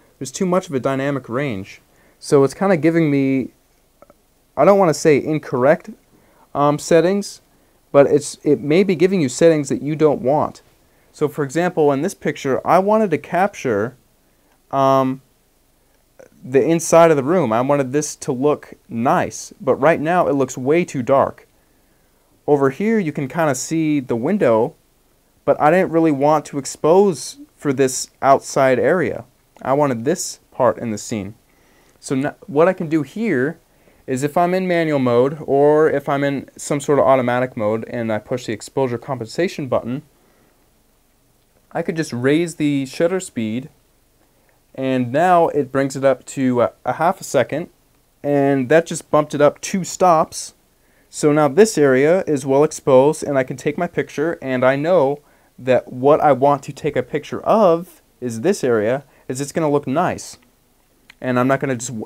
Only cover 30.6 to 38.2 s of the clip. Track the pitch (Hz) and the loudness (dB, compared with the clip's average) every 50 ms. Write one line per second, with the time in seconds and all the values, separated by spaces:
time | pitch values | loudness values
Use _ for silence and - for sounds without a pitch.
30.6 | 131 117 - - 117 117 107 104 - - 120 107 95 98 104 - _ _ _ _ | 0 0 0 0 -6 -8 -8 -8 -8 -8 -8 -8 -8 -10 -14 -18 _ _ _ _
31.6 | _ _ _ _ _ _ _ _ - - 143 131 139 156 - _ - - 135 143 | _ _ _ _ _ _ _ _ -8 -6 -4 -4 -4 -4 -8 _ -16 -6 0 2
32.6 | 165 185 185 185 180 151 156 160 143 - - 208 226 226 160 123 127 151 165 - | 2 2 0 -2 -6 -4 -2 -4 -4 -4 -8 -6 -4 -2 -2 -2 -2 -4 -6 -10
33.6 | _ _ _ _ _ _ _ _ _ - 131 127 143 143 - 180 175 175 180 190 | _ _ _ _ _ _ _ _ _ -8 -6 -4 -4 -2 0 0 0 0 0 -2
34.6 | 185 185 175 170 165 156 147 139 131 123 120 120 127 143 160 147 107 - 135 139 | -2 -2 -2 0 0 0 0 0 0 2 2 2 2 2 -2 -6 -6 -2 0 2
35.6 | 143 147 151 151 156 147 131 143 139 165 143 139 143 139 143 131 - - _ - | 4 4 4 4 2 2 0 -2 -2 -2 -2 -2 -2 -2 -4 -6 -8 -12 _ -16
36.6 | - - 156 143 143 - 147 135 - 123 135 131 120 123 120 123 127 127 127 120 | -6 -6 -4 -4 -2 0 2 2 4 4 4 2 2 0 0 -2 -2 -4 -4 -4
37.6 | 107 104 110 113 110 - - 120 117 113 107 107 | -2 -2 -2 -2 -4 -8 -8 -6 -4 -4 -4 -4